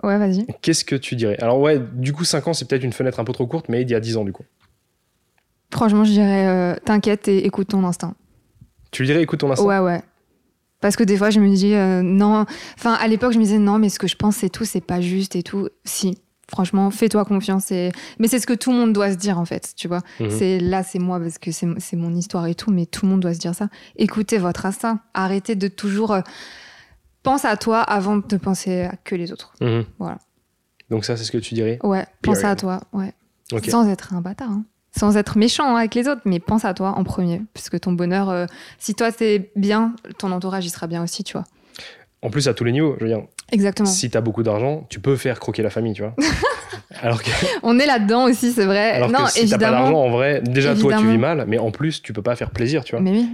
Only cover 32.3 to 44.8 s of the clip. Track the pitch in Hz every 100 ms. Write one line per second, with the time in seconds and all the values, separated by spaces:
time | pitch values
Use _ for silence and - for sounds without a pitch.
32.3 | 196 202 196 190 185 - 202 190 - _
33.3 | _ - 113 214 233 214 190 - 180 175
34.3 | 202 254 202 220 _ _ - 208 208 202
35.3 | 214 226 - 294 233 226 240 247 269 208
36.3 | 175 - 214 214 185 190 196 185 - 175
37.3 | 170 220 - - 175 - 175 175 185 196
38.3 | 180 175 - - - - 208 233 226 220
39.3 | 208 190 202 202 214 226 233 - - 196
40.3 | 180 185 190 175 - 170 170 170 - 196
41.3 | - - _ _ - - - _ _ 120
42.3 | 123 131 117 120 131 156 117 113 110 -
43.3 | - - 220 196 190 202 185 123 117 113
44.3 | 107 113 107 127 156